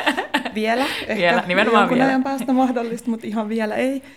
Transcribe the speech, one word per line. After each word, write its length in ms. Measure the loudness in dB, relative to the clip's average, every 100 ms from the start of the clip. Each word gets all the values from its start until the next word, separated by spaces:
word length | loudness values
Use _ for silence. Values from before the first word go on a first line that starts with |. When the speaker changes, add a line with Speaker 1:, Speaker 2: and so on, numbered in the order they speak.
| -2 -2
Speaker 1:
<laughs> 320 | -4 -6 -6
Speaker 2:
Vielä. 320 | -4 -2 0 -2
Ehkä 300 | -4 -6 0
Speaker 1:
Vielä, 280 | 2 2 2
nimenomaan 340 | 2 4 4
Speaker 2:
jonkun 160 | 4 4
Speaker 1:
vielä. 120 | 2
Speaker 2:
ajan 140 | 2
päästä 300 | 0 -2 0
mahdollista, 560 | 2 2 0 -4 -6 -4
mut 140 | -4
ihan 260 | -4 -4 -2
vielä 260 | -2 -2 0
ei. 280 | -2 -2 -8